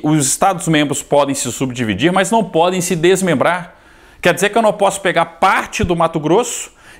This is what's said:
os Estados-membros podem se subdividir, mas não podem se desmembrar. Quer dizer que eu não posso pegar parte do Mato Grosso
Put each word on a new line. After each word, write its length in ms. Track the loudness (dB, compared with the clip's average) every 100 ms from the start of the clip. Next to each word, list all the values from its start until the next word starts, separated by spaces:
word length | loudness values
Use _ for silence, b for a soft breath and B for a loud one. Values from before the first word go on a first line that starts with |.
os 240 | 0 0 0
Estados-membros 760 | 0 0 0 0 0 0 -2
podem 320 | 0 0 2
se 160 | -2 -6
subdividir, 580 | -4 -6 -4 -4 0 0
mas 180 | 0 0
não 140 | 0
podem 380 | 0 0 0 0
se 160 | -2 0
desmembrar. 800 | 2 2 2 0 0 -2 -6 -20 b b b b
Quer 120 | 0
dizer 160 | 2 0
que 80 | 2
eu 40 |
não 120 | 0
posso 260 | 2 0 0
pegar 260 | -2 0 -2
parte 560 | 0 0 0 -2 -4
do 140 | -2 0
Mato 240 | 0 0
Grosso 520 | 0 0 0 -6 -12 _ B